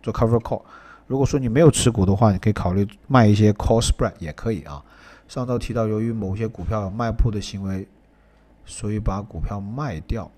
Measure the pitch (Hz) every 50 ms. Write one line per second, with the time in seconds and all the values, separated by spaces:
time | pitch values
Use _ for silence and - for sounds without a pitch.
0 | - 113 107 - 120 113 117 117 - - - - - - - - - - - -
1 | _ _ 127 135 135 127 - 143 131 117 110 139 170 151 - - - 123 117 110
2 | 92 92 98 95 117 107 98 90 - 107 104 - - 90 90 98 101 98 - -
3 | - - 139 127 113 104 104 101 107 107 104 - - - 117 117 110 - - -
4 | 123 101 - - 85 78 73 - - 117 113 82 69 - 71 71 - _ - -
5 | - - - - _ _ - 135 123 123 123 117 - - 110 120 113 110 107 107
6 | 110 117 113 113 101 95 98 104 113 110 - - 87 90 110 107 101 92 95 117
7 | 120 117 110 117 - 117 104 104 95 - - 98 98 98 98 92 98 _ _ _
8 | _ _ _ _ _ _ _ _ _ _ _ _ - - - - - 104 107 107
9 | 104 104 95 98 101 - - 82 - - 104 101 98 101 113 135 151 139 92 78
10 | - - 113 110 90 - _